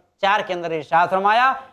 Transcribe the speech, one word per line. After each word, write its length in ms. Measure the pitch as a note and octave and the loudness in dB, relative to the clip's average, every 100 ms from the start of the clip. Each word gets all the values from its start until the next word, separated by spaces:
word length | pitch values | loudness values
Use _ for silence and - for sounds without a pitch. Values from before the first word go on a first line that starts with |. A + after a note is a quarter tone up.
| _ - | _ -4
चार 200 | G3 G#3 | 0 0
के 100 | G#3 | -2
अंदर 200 | F3+ E3+ | -6 -6
इरशाद 340 | D#3+ C#3+ E3 F3 | -6 -2 0 2
फरमाया, 420 | F#3+ G3+ A3 C4 C4 - | 0 2 2 2 0 -10